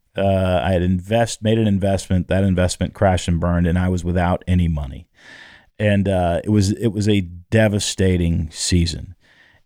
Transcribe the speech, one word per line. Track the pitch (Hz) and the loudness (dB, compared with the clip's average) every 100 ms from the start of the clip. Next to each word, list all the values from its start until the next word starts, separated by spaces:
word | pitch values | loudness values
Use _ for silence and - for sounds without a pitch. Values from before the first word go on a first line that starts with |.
| _ - | _ -4
Uh, | 98 95 92 90 | 0 2 2 0
I | 82 | 0
had | 90 | 0
invest-, | 90 90 95 113 117 - | 0 -2 0 -2 -2 -2
made | 110 113 | 0 2
an | 110 | 2
investment. | 98 98 98 - 90 82 | 0 0 -2 -2 -2 0
That | 92 | 0
investment | 98 90 90 - 92 | 2 2 0 -2 -6
crashed | - 98 92 - | 0 0 2 0
and | 85 | -2
burned, | 87 87 87 | 0 0 2
and | 90 | 0
I | 90 | 0
was | 90 | -2
without | 85 90 87 90 - | -2 0 0 -2 0
any | 90 85 | 0 2
money. | 78 67 - - _ - - - - _ - | -2 -6 -12 -20 _ -20 -20 -20 -20 _ -4
And, | 107 101 98 | 0 2 2
uh, | 92 87 85 | 0 0 -2
it | - | 0
was, | 107 95 | 2 2
it | - 117 | 0 -2
was | 98 104 | 0 0
a | 104 | 0
devastating | 87 87 - 110 110 101 - - 95 90 85 85 78 | -2 -10 -2 2 2 0 -4 0 2 2 2 0 -4
season. | - - 87 82 80 - - _ _ _ _ | -8 0 0 0 -4 -12 -20 _ _ _ _